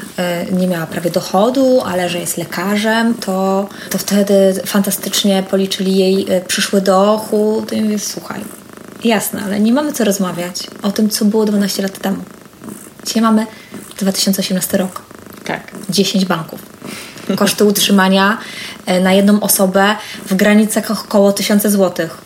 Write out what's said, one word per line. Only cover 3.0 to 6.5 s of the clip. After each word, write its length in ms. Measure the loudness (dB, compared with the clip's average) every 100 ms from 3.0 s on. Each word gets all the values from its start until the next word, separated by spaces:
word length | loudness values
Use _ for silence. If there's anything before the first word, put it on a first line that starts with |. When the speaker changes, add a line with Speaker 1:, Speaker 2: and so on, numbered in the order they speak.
| 0
Speaker 1:
to, 560 | -2 -4 -2 0 0 -2 -10 -6
to 80 | -6
wtedy 640 | 0 2 4 4 4 2 -2
fantastycznie 800 | 0 0 -4 -4 0 2 0
policzyli 540 | 0 0 0 -2 0 2
jej, 280 | 2 2 0
e, 120 | -2
przyszły 400 | -2